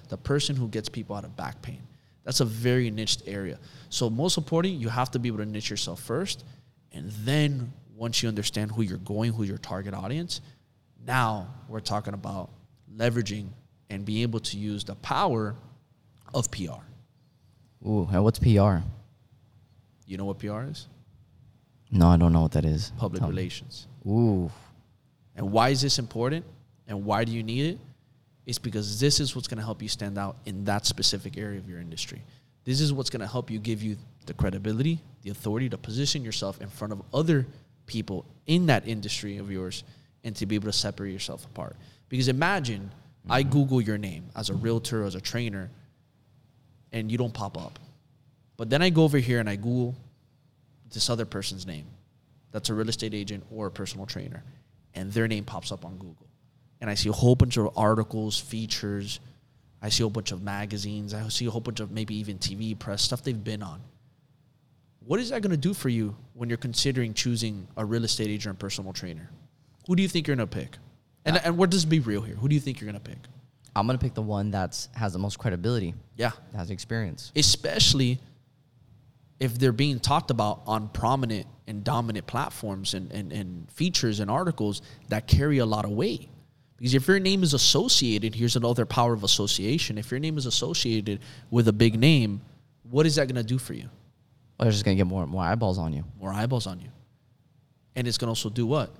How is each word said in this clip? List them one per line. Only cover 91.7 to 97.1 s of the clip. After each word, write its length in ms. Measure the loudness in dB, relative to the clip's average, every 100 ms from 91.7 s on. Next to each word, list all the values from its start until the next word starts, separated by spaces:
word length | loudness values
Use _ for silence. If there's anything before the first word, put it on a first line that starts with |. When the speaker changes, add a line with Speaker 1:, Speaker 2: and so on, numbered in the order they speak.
Speaker 1:
big 240 | 8 6 8
name, 420 | 8 8 4 -2 -8 -20 _ _
what 240 | -4 2 4
is 80 | 4
that 120 | 2
gonna 140 | 0
do 160 | -2 -2
for 160 | -4
you? 160 | -10 -12 -16 -20 _ _ _ _ 0
Speaker 2:
Well, 80 | 4
it's 80 | 4
just 80 | 4
gonna 100 | 4
get 120 | 4
more, 180 | 2 -2
more 180 | 0
eyeballs 360 | 2 2 2 2
on 120 | 0
you. 120 | -2 -6 -8
Speaker 1:
More 120 | -8
eyeballs 360 | -2 0 0 -2
on 120 | -8
you. 100 | -14 -18 -20